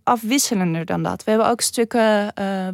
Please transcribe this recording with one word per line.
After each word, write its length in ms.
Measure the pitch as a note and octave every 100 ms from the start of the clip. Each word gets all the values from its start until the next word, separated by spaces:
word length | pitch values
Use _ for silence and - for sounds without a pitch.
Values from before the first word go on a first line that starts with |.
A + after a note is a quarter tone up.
afwisselender 840 | - A#3+ A3 C#4 - G3+ F3+ E3
dan 180 | E3+ F3
dat. 220 | D#3+ F2+
We 60 | -
hebben 180 | A3 A3+
ook 120 | A#3
stukken, 720 | - - A3+ A#3+ A3 G#3+ G#3
eh, 340 | - G3 G3 F#3